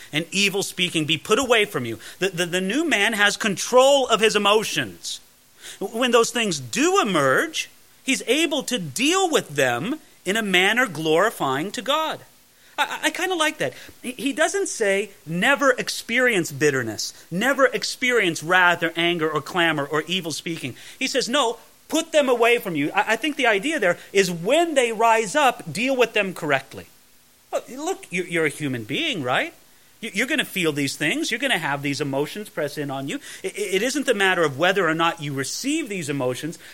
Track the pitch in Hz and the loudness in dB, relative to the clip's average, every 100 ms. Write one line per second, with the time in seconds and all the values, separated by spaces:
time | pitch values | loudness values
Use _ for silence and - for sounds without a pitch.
0 | - 147 170 185 202 190 - - 180 170 | -8 -6 -4 0 0 0 -4 -4 -2 -2
1 | 151 160 - 220 262 233 208 160 117 110 | -2 -2 0 0 4 2 2 -2 -6 -8
2 | - - 185 170 175 180 190 247 339 220 | -12 -6 -4 -2 -2 -2 -2 -2 0 2
3 | 202 214 202 - 220 180 - 254 262 285 | 2 2 2 2 -2 -2 2 6 6 6
4 | 247 220 220 208 202 214 196 160 113 85 | 4 4 4 4 4 4 2 -4 -6 -8
5 | - - - _ _ _ - - 196 226 | -12 -12 -14 _ _ _ -18 -10 -8 -2
6 | 254 233 226 240 220 151 123 196 320 392 | 2 4 4 0 -2 -4 -6 -2 2 2
7 | 269 175 135 147 320 320 - - _ _ | 2 4 4 4 0 -4 -8 -12 _ _
8 | - 262 - 277 330 285 220 247 165 127 | -4 -2 0 0 0 -2 -2 -4 -4 -2
9 | 269 381 381 262 - 147 131 120 180 311 | 0 2 2 0 0 0 0 0 -4 -6
10 | - _ - 214 208 180 190 233 254 151 | -10 _ -4 -2 2 4 4 2 0 -2
11 | 160 160 208 - 143 131 180 208 202 302 | 0 2 2 0 -2 -2 -4 -6 -2 -2
12 | 311 - - _ _ _ _ - 262 - | -2 -6 -14 _ _ _ _ -4 -4 -2
13 | 302 311 370 359 311 302 135 - - - | -2 -2 -2 0 0 -2 -6 -6 -16 -14
14 | 220 247 262 240 339 392 381 - 202 196 | -12 -6 -4 0 0 0 -4 -2 0 0
15 | 208 - - 170 233 277 277 - 196 - | -2 -10 -8 0 2 4 4 2 -2 -8
16 | - 233 254 208 160 139 151 131 113 101 | -4 0 2 2 0 2 2 2 -2 -6
17 | - - - 170 240 269 254 220 - - | -8 -12 -10 -2 0 4 2 2 -6 -2
18 | 254 247 190 156 151 185 175 170 165 165 | 2 2 2 0 2 4 6 4 0 0
19 | 170 175 156 151 143 180 165 151 143 156 | 0 2 0 -2 -2 2 2 2 0 -2
20 | 156 185 165 143 - 160 131 117 - - | -2 -2 -4 -6 -6 -6 -8 -10 -14 -6
21 | 254 262 190 277 240 233 - _ - 311 | -2 -2 0 2 0 -2 -10 _ -4 -2
22 | 330 311 262 247 233 240 208 156 147 190 | 2 2 4 4 6 4 2 -2 0 0
23 | 208 226 311 285 240 202 233 320 196 165 | 2 0 -2 0 2 2 0 0 0 0
24 | - 196 190 175 175 302 339 277 240 214 | -2 0 2 0 2 2 2 2 0 2
25 | 226 226 226 294 269 - - 147 254 262 | 4 4 2 2 2 2 -4 -2 0 2
26 | 226 214 202 - 160 135 - 98 - - | 2 2 -2 -2 0 0 -2 -16 -18 -20
27 | _ _ _ _ _ 311 - 247 320 370 | _ _ _ _ _ -8 -8 -8 -6 -6
28 | - 175 175 170 156 - 147 127 104 170 | -6 -6 -2 0 0 -2 -4 -4 -6 -4
29 | 320 220 123 143 311 - _ _ _ _ | -4 -4 0 0 -2 -8 _ _ _ _
30 | 220 185 247 294 214 196 160 143 139 - | -8 -4 -2 -2 -2 -2 0 0 -2 -2
31 | 151 262 330 226 269 202 156 143 143 139 | -2 -2 -2 -2 -2 0 -2 -2 -2 -4
32 | 143 135 151 208 208 - 147 156 143 135 | -2 -2 -4 -6 -10 -6 -6 -4 -8 -6
33 | 135 226 - - 190 202 202 185 240 285 | -8 -8 -12 -12 -10 -6 -2 0 0 -2
34 | 269 208 190 180 156 131 175 196 170 160 | 0 2 2 4 0 2 2 2 0 2
35 | 165 160 147 135 135 - 262 311 277 196 | 0 -2 -6 -6 -6 -6 -4 -4 -4 -6
36 | 143 143 127 123 151 175 - | -4 -2 -2 -4 -6 -10 -16